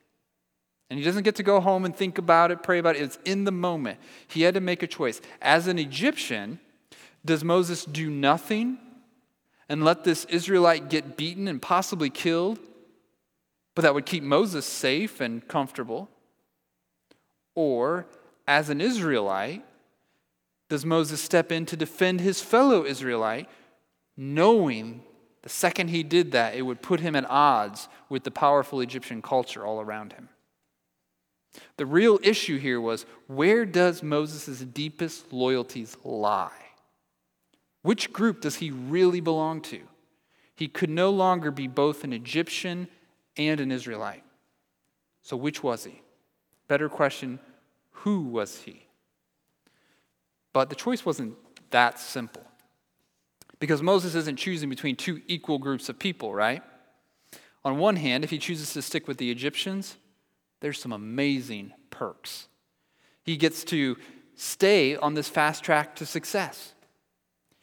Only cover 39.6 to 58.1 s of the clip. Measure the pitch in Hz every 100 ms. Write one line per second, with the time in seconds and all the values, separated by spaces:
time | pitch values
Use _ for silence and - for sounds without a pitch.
39.6 | - 92 78 _ _ _ _ _ _ -
40.6 | 151 - 175 160 190 196 185 180 151 139
41.6 | 131 131 147 147 131 117 120 160 165 -
42.6 | 185 175 175 _ _ _ _ - 151 151
43.6 | 135 127 120 107 104 - _ _ _ _
44.6 | _ _ _ _ _ _ - 123 147 147
45.6 | 131 113 92 - _ _ _ _ _ _
46.6 | - 143 151 - 139 - 131 131 - _
47.6 | _ _ _ - 202 196 131 113 101 -
48.6 | 104 - _ _ _ _ _ _ _ _
49.6 | _ _ _ _ _ _ _ _ _ 135
50.6 | 131 143 240 247 175 143 110 - _ -
51.6 | _ 120 120 - - 131 113 - - _
52.6 | _ _ _ _ _ _ _ _ _ _
53.6 | 151 147 175 196 175 165 151 131 185 170
54.6 | 143 131 147 123 - 160 - 170 - 143
55.6 | 139 127 - 117 196 - 113 98 110 143
56.6 | - - _ _ _ _ _ - _ _
57.6 | 139 143 208 185 143